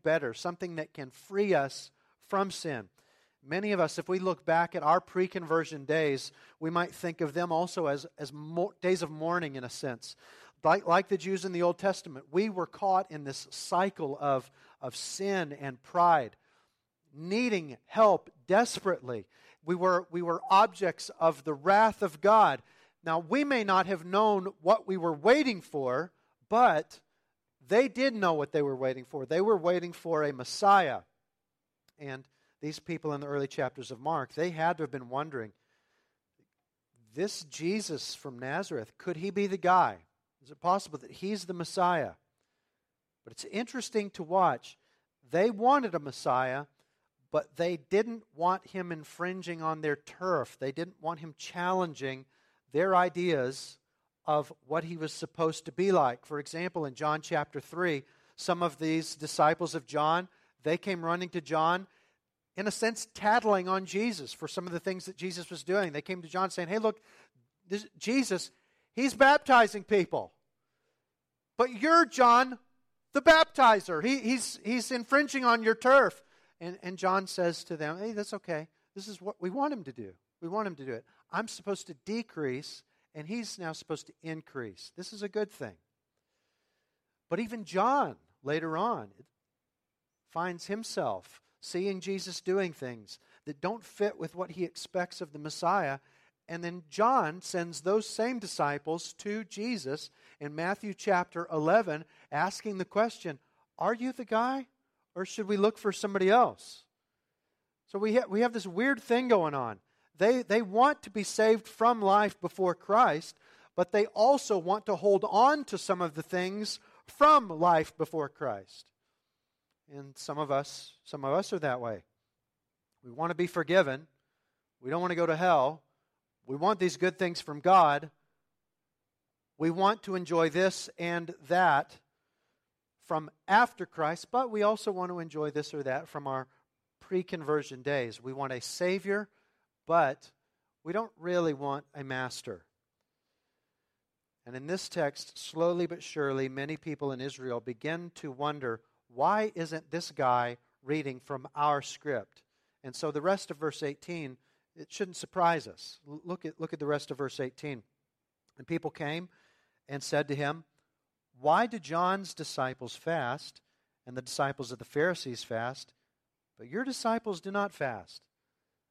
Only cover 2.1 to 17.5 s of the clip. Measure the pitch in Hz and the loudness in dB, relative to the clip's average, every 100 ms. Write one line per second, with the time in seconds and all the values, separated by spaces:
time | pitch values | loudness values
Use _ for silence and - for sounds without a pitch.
2.1 | _ _ 196 196 - 165 127 95 _ _ | _ _ -2 -2 -4 -8 -8 -10 _ _
3.1 | _ _ _ 135 175 208 196 160 - - | _ _ _ -6 -4 0 2 2 0 -4
4.1 | 185 185 160 - 165 170 180 147 175 - | -2 0 -2 2 2 2 0 4 2 2
5.1 | 185 185 190 160 165 151 151 139 156 151 | -2 -2 -2 0 0 0 -8 -2 0 2
6.1 | 135 - - - _ 160 170 175 - 175 | 0 -6 -16 -20 _ -4 -2 -2 -4 -8
7.1 | 165 160 151 175 160 175 - 156 143 156 | -4 -4 -2 0 0 -2 -2 -2 -2 -6
8.1 | - 143 147 151 165 202 - 180 185 165 | -14 -14 -12 -8 -2 -2 -2 0 0 -2
9.1 | 156 160 175 156 135 123 - 143 117 - | -4 -2 -2 -2 -6 -10 -8 -8 -8 -12
10.1 | - - - - _ 156 196 190 175 190 | -20 -20 -20 -20 _ 4 4 4 2 2
11.1 | 190 170 190 190 175 175 175 196 185 175 | -4 -2 -4 -4 0 0 2 -2 -2 -8
12.1 | 135 139 160 220 185 160 - 196 185 190 | -18 -4 -2 0 -2 -8 -4 0 0 0
13.1 | 151 139 135 - - - 180 196 - 147 | -8 -10 -10 -12 -14 -2 0 0 -2 -6
14.1 | 143 143 135 - _ _ _ 131 - - | -2 0 0 -2 _ _ _ -12 -10 -12
15.1 | - 196 196 156 143 139 123 - 180 170 | -6 -2 -2 -2 -6 -10 -12 -4 4 6
16.1 | 160 113 - _ _ _ _ _ _ _ | 6 2 -8 _ _ _ _ _ _ _
17.1 | 139 165 214 247 | -14 -4 0 0